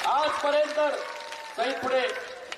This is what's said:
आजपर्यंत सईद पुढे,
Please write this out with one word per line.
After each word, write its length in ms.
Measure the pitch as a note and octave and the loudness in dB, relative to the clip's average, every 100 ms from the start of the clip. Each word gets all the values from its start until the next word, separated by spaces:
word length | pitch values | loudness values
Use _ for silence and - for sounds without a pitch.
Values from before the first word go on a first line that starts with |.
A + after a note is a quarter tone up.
| - | 2
आजपर्यंत 720 | B3+ D4+ - C#4+ D4 D4+ D4+ D4 - - - - - - - | 2 2 2 2 4 4 2 2 0 -4 -8 -10 -12 -8 -2
सईद 160 | A#3+ | -2
पुढे, 340 | - B3+ B3+ B3+ - - - - | 0 2 2 2 -2 -8 -12 -12